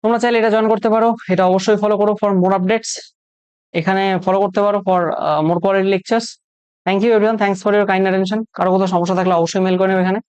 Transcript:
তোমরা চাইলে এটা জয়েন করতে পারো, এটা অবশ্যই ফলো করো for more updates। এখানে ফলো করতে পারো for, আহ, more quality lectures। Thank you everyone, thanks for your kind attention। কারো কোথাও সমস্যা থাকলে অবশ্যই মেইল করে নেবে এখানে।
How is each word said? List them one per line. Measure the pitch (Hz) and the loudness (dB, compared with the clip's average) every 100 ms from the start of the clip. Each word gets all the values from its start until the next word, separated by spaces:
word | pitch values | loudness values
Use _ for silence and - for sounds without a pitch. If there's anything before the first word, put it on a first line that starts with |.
তোমরা | 214 233 | 0 0
চাইলে | 240 240 | 0 2
এটা | 220 | 2
জয়েন | 214 220 | 2 2
করতে | 220 226 220 | 0 2 2
পারো, | 226 226 - | 2 -2 -2
এটা | 180 185 | 0 2
অবশ্যই | 185 190 208 | 2 2 0
ফলো | 208 208 | 2 0
করো | 208 208 | 0 0
for | 208 196 | 0 2
more | 180 190 | 2 0
updates। | 185 226 220 - - _ _ _ _ _ _ 170 | 0 -2 -4 -12 -14 _ _ _ _ _ _ -4
এখানে | 165 190 196 185 185 | -2 0 0 0 0
ফলো | 190 | 0
করতে | 196 190 202 | 0 0 0
পারো | 208 190 | 0 0
for, | 185 170 - 151 | 0 0 -4 -2
আহ, | 151 156 | 0 0
more | 170 | 0
quality | 185 196 190 190 | 0 0 0 -2
lectures। | - 226 226 - _ _ _ _ - | -2 -4 -4 -16 _ _ _ _ -4
Thank | 196 226 | 0 2
you | 220 | 2
everyone, | 214 220 | 2 0
thanks | 202 190 | -2 -2
for | 208 208 | 0 0
your | 202 | 2
kind | 190 190 | 0 0
attention। | 185 190 202 220 - | 0 -2 -4 -6 -4
কারো | 180 | 0
কোথাও | 185 190 185 | 0 0 0
সমস্যা | 175 185 | 0 0
থাকলে | 185 170 | 0 0
অবশ্যই | 170 196 185 | 0 0 0
মেইল | 180 | 0
করে | 190 | 0
নেবে | 190 185 | 0 0
এখানে। | 196 | -2